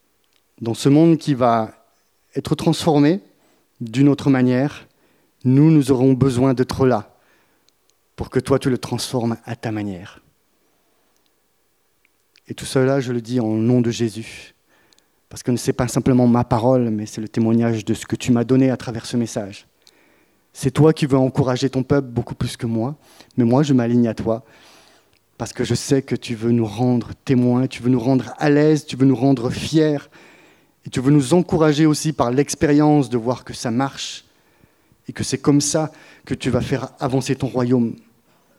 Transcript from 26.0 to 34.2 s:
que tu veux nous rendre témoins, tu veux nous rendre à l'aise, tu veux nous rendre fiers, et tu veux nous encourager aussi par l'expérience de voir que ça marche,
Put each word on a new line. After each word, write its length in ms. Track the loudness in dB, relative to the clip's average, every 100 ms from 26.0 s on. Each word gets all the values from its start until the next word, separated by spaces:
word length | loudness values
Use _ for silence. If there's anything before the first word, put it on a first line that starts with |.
que 140 | 0 -6
tu 180 | -6
veux 160 | -6 0
nous 160 | 0 0
rendre 460 | -2 0 0 -2 -12
témoins, 420 | -2 0 2 0 -2
tu 140 | -4
veux 80 | -2
nous 100 | 0
rendre 340 | 2 0 -2 -4
à 140 | 0
l'aise, 340 | 2 2 2
tu 120 | -2 0
veux 100 | 2
nous 100 | 2
rendre 320 | 2 0 -2
fiers, 500 | -6 -2 0 2 0 -6 -20 -20 _ _ _ _ _
et 60 | -10
tu 100 | -2
veux 120 | 2
nous 200 | 4 4
encourager 540 | 2 2 2 2 4 2
aussi 260 | 2 -4
par 180 | -2 -2
l'expérience 800 | 0 -2 -2 2 4 4 4 2
de 80 | -2
voir 280 | -4 -6
que 100 | -8
ça 160 | -10 -6
marche, 540 | -4 -4 -6 -14 -14